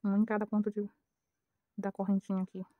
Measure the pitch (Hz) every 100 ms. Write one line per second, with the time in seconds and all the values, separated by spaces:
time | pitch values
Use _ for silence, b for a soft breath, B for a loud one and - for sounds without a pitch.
0 | 202 196 220 214 208 214 208 208 202 _
1 | _ _ _ _ _ _ _ - 196 -
2 | 196 196 - 190 185 185 190